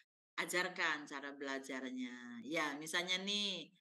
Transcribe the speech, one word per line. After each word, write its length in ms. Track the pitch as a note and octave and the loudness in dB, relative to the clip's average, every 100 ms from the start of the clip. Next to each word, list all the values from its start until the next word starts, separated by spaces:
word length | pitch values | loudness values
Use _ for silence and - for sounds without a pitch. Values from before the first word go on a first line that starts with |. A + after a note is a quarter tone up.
| - _ _ - | -20 _ _ -4
ajarkan 640 | F3 F3 F3+ F3+ E3+ D3+ D3 | 0 2 2 4 4 4 0
cara 240 | C#3+ C#3+ | -6 -6
belajarnya. 1120 | C#3 C#3 C3+ C3+ C3 B2+ B2+ B2 B2 B2 A#2+ | -4 -2 -2 -2 -4 -4 -2 -4 -6 -10 -10
Ya, 320 | A#2 E3 D3+ C#3+ | -2 2 2 0
misalnya 440 | D#3 F3 F3+ F#3 | 0 0 2 2
nih, 500 | G3 G#3 G3+ F3 D3+ - | 2 2 2 0 -6 -14